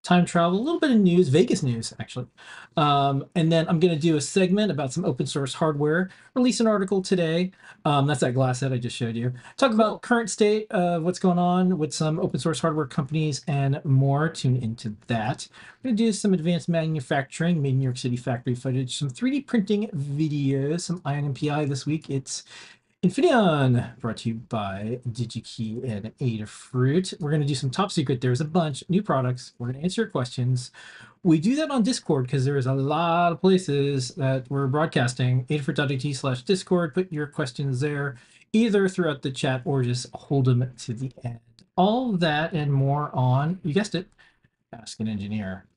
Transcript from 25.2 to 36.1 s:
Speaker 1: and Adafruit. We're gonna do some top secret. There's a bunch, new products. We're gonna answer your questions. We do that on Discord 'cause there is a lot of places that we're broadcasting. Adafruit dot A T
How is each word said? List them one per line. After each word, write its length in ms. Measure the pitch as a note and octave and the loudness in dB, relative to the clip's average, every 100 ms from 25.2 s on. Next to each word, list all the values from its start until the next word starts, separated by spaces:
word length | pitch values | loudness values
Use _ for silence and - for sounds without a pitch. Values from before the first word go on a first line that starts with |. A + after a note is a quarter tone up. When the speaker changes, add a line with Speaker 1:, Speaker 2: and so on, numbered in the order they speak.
| A2 A2 - - A2 A2+ A#2 | -6 -6 -12 -8 -8 -6 -6
Speaker 1:
and 300 | G#2 A#2+ _ | -6 -8 _
Adafruit. 1040 | C3 A2 G#2+ - - B2+ C3 D#3+ F#3 - | -4 -2 -8 -14 -8 0 2 2 0 -6
We're 100 | C#3+ | -2
gonna 140 | D#3 | 0
do 100 | C#3+ | 0
some 160 | C3+ C#3 | -2 -2
top 220 | B2 G3 | -2 0
secret. 280 | - C3 C3 | 0 0 0
There's 200 | B2+ B2 | 0 0
a 40 | |
bunch, 380 | D#3 F3 D#3 C#3 - | 0 0 -2 -4 -2
new 120 | F3+ | -2
products. 520 | G#3 C#3 B2+ B2+ - _ | 2 0 0 -4 -10 _
We're 120 | B2 | -8
gonna 140 | C3 | -4
answer 160 | E3+ G#3 | -4 -2
your 100 | G#3+ | -2
questions. 640 | D3 B2 - B2 B2+ B2+ - - - - _ | -2 -4 -2 0 0 -4 -18 -20 -20 -20 _
We 160 | F#3 D#3+ | 2 4
do 160 | F3+ C#4 | 4 0
that 140 | D#4 | 0
on 140 | C#4 | 0
Discord 440 | A3 - - D3 B2+ | 0 0 0 0 0
'cause 160 | C#3+ | 0
there 120 | C3 C#3 | 0 0
is 100 | B2+ | 0
a 60 | |
lot 600 | C3+ C3+ D3+ E3+ E3+ F3 | 0 0 0 2 2 2
of 80 | E3 | 2
places 680 | F#3 F#3 F#3 C#3+ C#3 C#3 B2+ - | 4 4 2 0 0 0 -4 -2
that 340 | C3 C3+ B2+ | -2 -2 -2
we're 160 | C#3 C#3 | -2 0
broadcasting. 800 | D3 D#3+ D#3 B2+ - B2+ B2+ | 0 0 2 0 0 0 0
Adafruit 300 | B2+ D3+ C#3+ D3 | 0 -2 -2 -2
dot 160 | C#3 | 0
A 40 | C3+ | -2
T 180 | D3 | -4